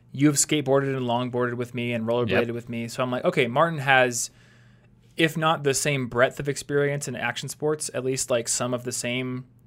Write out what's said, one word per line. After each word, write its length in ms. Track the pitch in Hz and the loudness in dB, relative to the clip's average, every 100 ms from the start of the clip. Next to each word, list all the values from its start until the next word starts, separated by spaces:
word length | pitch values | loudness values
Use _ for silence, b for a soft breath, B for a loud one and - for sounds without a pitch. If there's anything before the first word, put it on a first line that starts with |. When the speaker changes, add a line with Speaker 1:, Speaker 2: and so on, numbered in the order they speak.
| b | b
Speaker 1:
you 140 | 131 147 | 2 2
have 100 | 143 | 4
skateboarded 600 | - 151 131 139 139 135 | 0 0 2 2 2 -2
and 100 | 123 | 0
longboarded 480 | 117 123 120 123 | 0 0 -2 -2
with 200 | 120 120 | -2 -6
me 180 | 120 120 | -4 -4
and 140 | 120 113 | -2 0
rollerbladed 400 | 120 120 95 117 | 0 2 2 0
Speaker 2:
Yep. 40 | |
Speaker 1:
with 140 | 117 120 | -4 -8
me. 200 | 117 117 | -8 -8
So 140 | - | -4
I'm 80 | 127 | -4
like, 140 | 123 | 0
"Okay, 220 | 180 165 120 | 0 2 2
Martin 320 | 127 165 160 | 4 2 2
has, 520 | 139 131 127 120 - b b b b b b _ _ - | 4 6 6 2 -6 b b b b b b _ _ 2
if 200 | 165 160 | 2 2
not 280 | 156 165 | 0 2
the 80 | 143 | 2
same 340 | 131 151 139 123 | 0 0 -2 -2
breadth 300 | 120 123 - | 2 2 2
of 80 | 143 | -6
experience 600 | 131 - 143 143 143 139 | -6 -2 0 0 -2 -6
in 80 | 120 | -4
action 320 | 117 120 139 | -4 -4 -8
sports, 420 | - 147 151 - | -4 -2 -2 -4
at 100 | - | -4
least, 260 | 127 131 - | -2 -2 0
like, 180 | 123 113 | 0 0
some 260 | - 123 | -2 -2
of 100 | 123 | -2
the 80 | 127 | -4
same 520 | 113 120 127 127 127 131 - | -6 -4 -4 -4 -6 -10 -20